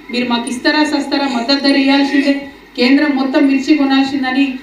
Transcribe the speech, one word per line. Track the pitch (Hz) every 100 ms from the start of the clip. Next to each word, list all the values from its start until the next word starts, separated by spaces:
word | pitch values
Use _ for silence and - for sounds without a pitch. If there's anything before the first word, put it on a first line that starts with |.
| -
మీరు | 240 240
మాకు | 233 -
ఇస్తారా | 240 302 302
సస్తారా | 294 285 277 277 277
మద్దతు | 247 240 277 277
ధర | 277
ఇవ్వాల్సిందే, | 269 277 277 277 285 277 - - - -
కేంద్రం | 247 285 294 262
మొత్తం | 269 302 277
మిర్చి | 269 - 302
కొనాల్సిందని | 269 269 269 277 254 262 277 247